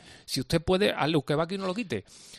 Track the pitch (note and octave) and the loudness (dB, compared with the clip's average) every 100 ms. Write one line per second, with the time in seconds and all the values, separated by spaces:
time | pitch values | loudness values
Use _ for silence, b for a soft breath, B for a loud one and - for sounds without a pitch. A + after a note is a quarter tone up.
0 | B B B - - E3 D#3+ F#3 G#3+ - | B B B -4 0 0 2 2 2 2
1 | C#3+ E3 - D3 E3+ G3 F#3+ F#3 G3 G#2 | 2 2 2 0 0 -4 -4 -4 -4 -6
2 | - B B | -8 B B